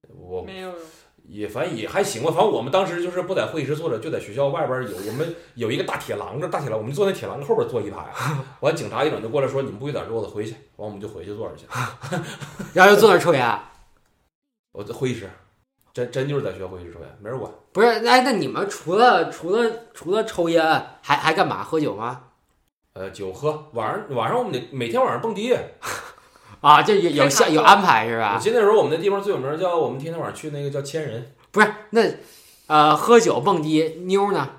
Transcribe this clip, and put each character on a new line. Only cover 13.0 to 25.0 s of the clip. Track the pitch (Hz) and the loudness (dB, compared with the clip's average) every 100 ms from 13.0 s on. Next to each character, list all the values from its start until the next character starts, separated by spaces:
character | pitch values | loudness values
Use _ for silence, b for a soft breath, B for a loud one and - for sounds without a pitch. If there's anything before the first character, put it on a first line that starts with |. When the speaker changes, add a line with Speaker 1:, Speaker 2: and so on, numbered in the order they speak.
Speaker 3:
坐 | 214 | 8
那 | 175 | 6
儿 | |
抽 | 165 | 4
烟。 | 139 120 104 - - _ _ _ _ _ _ _ _ _ | 2 2 -2 -8 -20 _ _ _ _ _ _ _ _ _
Speaker 1:
我 | - | -16
在 | 107 | -12
会 | 113 131 | -6 -4
议 | |
室， | 113 98 - _ _ _ _ _ | -4 -10 -18 _ _ _ _ _
真， | - 120 | -8 -6
真 | 135 139 | -4 -2
就 | 143 | -2
是 | |
在 | 104 | -4
学 | 90 | -8
校 | 92 | -10
会 | 92 | -12
议 | |
室 | 87 | -16
抽 | 85 | -18
烟， | 71 - | -20 -16
没 | 104 | -10
人 | 127 | -8
管。 | 95 - _ | -10 -14 _
Speaker 3:
不 | 180 | 2
是， | 233 214 233 | 4 4 4
哎， | 254 | 4
那 | 254 | 4
你 | 214 147 | 0 -2
们 | 131 196 | -4 -6
除 | - 147 190 | -8 -2 4
了， | 247 190 151 | 6 6 0
除 | - 160 214 | -6 -4 0
了， | 233 220 - | 0 -4 -16
除 | - 156 | -14 -4
了 | 208 | -2
抽 | 214 - 170 | -2 -2 2
烟， | 165 160 147 - - | 2 4 2 -2 -18
还， | - 143 | -2 2
还 | 156 | 2
干 | 165 160 | 2 0
嘛？ | 95 | -2
喝 | 104 160 | -2 -2
酒 | 139 | -2
吗？ | 98 117 127 - _ _ _ _ _ _ | -4 -8 -10 -18 _ _ _ _ _ _
Speaker 1:
呃， | - 95 | -14 -12
酒 | 98 95 | -10 -10
喝， | 101 147 151 - | -6 -6 -6 -8
晚 | 113 110 | -6 -4
上， | 175 208 127 | -6 -6 -4
晚 | 117 | -2
上 | 233 | -2
我 | |
们 | 226 | -2
得， | 131 - | -6 -8
每 | 135 117 | -8 -4
天 | 240 | 0